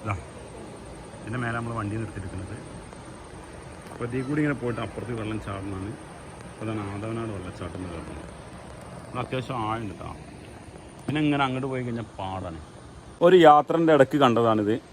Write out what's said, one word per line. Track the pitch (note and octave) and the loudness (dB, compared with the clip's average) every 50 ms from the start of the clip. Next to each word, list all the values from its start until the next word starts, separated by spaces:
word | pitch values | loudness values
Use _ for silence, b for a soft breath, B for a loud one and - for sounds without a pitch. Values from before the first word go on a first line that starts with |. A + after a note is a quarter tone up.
| - | -2
ഇതാ | G#2+ G2+ G2 - - - - - - - - - - - - - - - - - - - - | -4 -4 -4 -6 -12 -14 -16 -16 -16 -16 -16 -16 -16 -16 -16 -16 -16 -16 -16 -16 -16 -16 -14
ഇതിന്റെ | - - A2+ A#2 | -10 -8 -6 -4
മേലെ | G#2+ A#2 A#2 | -4 -4 -4
നമ്മൾ | A#2 A#2 A#2 A#2 | -4 -4 -4 -6
വണ്ടി | A2+ G#2+ G2+ G#2 | -4 -4 -4 -4
നിർത്തിയിരിക്കുന്നത്. | A2+ A2 G2 - - F#2 F#2 - F#2+ F#2 F2+ G2 - - - - - - - - - - - - - - - - - - - - - - - - - - - | -4 -6 -6 -8 -10 -10 -8 -8 -10 -10 -10 -12 -12 -12 -14 -14 -14 -14 -14 -16 -16 -16 -16 -16 -16 -16 -16 -16 -16 -16 -16 -16 -16 -16 -16 -16 -16 -16 -14
അപ്പൊ | - - A#2+ | -8 -6 -6
ഇതിൽ | A#2+ A#2+ C3 | -4 -2 -2
കൂടി | C3 B2+ D3 D3+ | -2 0 0 2
ഇങ്ങനെ | D3+ D3 C#3+ A#2 | 2 2 0 0
പോയിട്ട് | A#2+ B2 A#2 A#2+ | -2 -4 -2 -2
അപ്പുറത്ത് | A#2 G#2 - - G2+ G#2+ B2 A2+ | -4 -6 -6 -8 -6 -6 -6 -4
വെള്ളം | G#2+ G#2+ G#2+ G#2+ - | -4 -4 -4 -6 -6
ചാടുന്നതാണ്. | - G2 G2 F#2+ G2 G2 F#2+ F#2+ G2+ | -6 -6 -6 -6 -6 -6 -6 -6 -8
അപ്പൊ | C3 - - - - - - - - - - - - - - | -8 -10 -14 -16 -16 -16 -16 -16 -16 -16 -16 -16 -12 -10 -6
ഇതാണ് | A2 A2 G#2+ G2+ G2 | -6 -4 -4 -6 -6
ആദവനാട് | G2 G2+ G2+ A2+ A2+ A2+ A2+ A2 | -6 -6 -6 -6 -4 -4 -4 -6
വെള്ളച്ചാട്ടം | G2+ F#2+ F2+ F2+ F2 - F2+ E2+ E2+ | -6 -6 -8 -10 -10 -8 -10 -8 -8
എന്ന് | F2+ F#2 F2+ | -8 -8 -8
പറയുന്നത്. | E2+ E2+ D#2 D#2 D2+ D2 - - - - - - - - - - - - - - - - - - | -8 -8 -10 -10 -10 -12 -12 -12 -14 -14 -16 -16 -16 -16 -14 -14 -14 -14 -14 -14 -14 -14 -14 -10
ഇത് | - B2+ | -6 -6
അത്യാവശ്യം | A#2+ - - C3 A#2+ - C3+ A#2+ A2 G#2+ | -6 -4 -4 -4 -4 -4 -4 -4 -2 -2
ആഴമുണ്ട് | A2 A2+ A#2 G2+ F2+ | -2 -2 -4 -6 -8
ട്ടോ. | - E2 E2 D#2+ - - - - - - - - - - - - - - - - - - | -8 -10 -10 -10 -12 -14 -16 -16 -16 -16 -16 -16 -16 -18 -16 -18 -18 -18 -18 -18 -12 -8
പിന്നെ | - C#3 D3+ | -4 0 2
ഇങ്ങനെ | D3+ D3 D3 C#3+ C#3+ | 2 2 4 2 2
അങ്ങോട്ട് | C3 B2+ C3 C3 C#3 | 0 0 -2 -4 -2
പോയി | C3 B2+ B2 | -4 -4 -4
കഴിഞ്ഞാൽ | B2 A#2 A#2 A2 G#2 - - | -4 -4 -6 -6 -8 -8 -8
പാടാണ്. | G2 F#2+ F#2+ F#2+ F#2+ F2+ E2 D#2+ - - - - - - - - - - - - | -6 -6 -4 -6 -6 -6 -8 -10 -14 -16 -18 -20 -20 -18 -18 -18 -18 -18 -2 6
ഒരു | E3 F3 F#3 | 8 10 10
യാത്രന്റെ | F#3 E3 D3+ D3 D3 D3 - E3+ E3 E3+ D#3+ D#3 | 12 12 12 12 12 8 6 2 4 6 6 8
ഇടയ്ക്ക് | C#3+ C3 B2+ - D3 | 8 8 6 6 6
കണ്ടതാണിത്. | C#3 B2+ A2+ A2 A#2 A2+ A2 A2 G#2+ G2+ A2 B2+ - - | 6 6 6 6 6 6 4 4 4 2 2 0 -2 -10